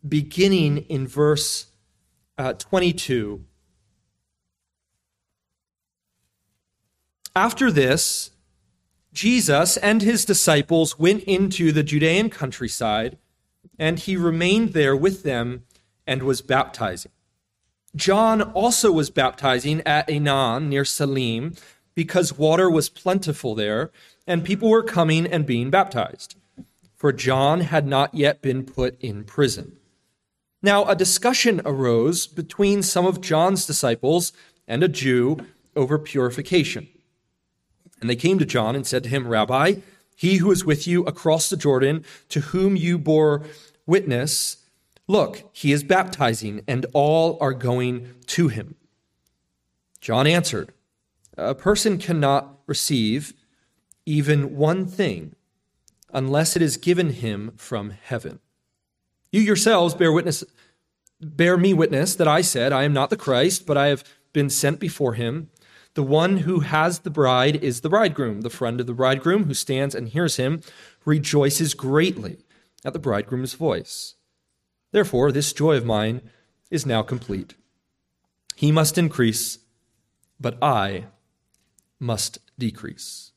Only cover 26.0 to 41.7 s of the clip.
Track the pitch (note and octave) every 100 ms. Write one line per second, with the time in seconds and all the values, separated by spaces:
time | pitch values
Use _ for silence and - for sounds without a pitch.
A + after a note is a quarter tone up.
26 | G2+ - - - _ - - _ _ _
27 | D3 C3 A#2+ C3 C#3 E3 E3+ D#3+ C#3+ C3+
28 | C#3 - C#3+ D3 C3+ C3 C3 - B2+ B2+
29 | A#2+ G2+ G#2 - C#3 F#2 E2 - _ _
30 | _ _ _ _ _ _ G3 G3+ G#3 F#3
31 | F#3 - A#3+ B3+ A#3 F#3 - C3+ B2+ A#2
32 | B2+ F3 - F3 D#3+ - G3+ G3+ F#3+ F#3
33 | F3+ F#3 - D#3 F3+ F#3+ - C#3+ C3 A#2
34 | C3 E3+ E3+ _ _ _ _ A#2 F3+ D3
35 | C3 B2 B2 D3+ - _ _ - C3 D3
36 | D3+ C#3 B2 B2 C#3+ F3+ C#3+ A2+ - _
37 | _ _ _ _ _ _ _ _ _ _
38 | A#2 A#2+ E3 F#3+ B2 B2 A2 C3+ C3 B2+
39 | B2 C3+ A#2+ A2+ G#2+ C3 D#3+ G3 - _
40 | _ _ F3 F#3+ F3+ F3+ D#3 D3 F3 F3
41 | F3 D3 E3 D#3+ - F#3 D3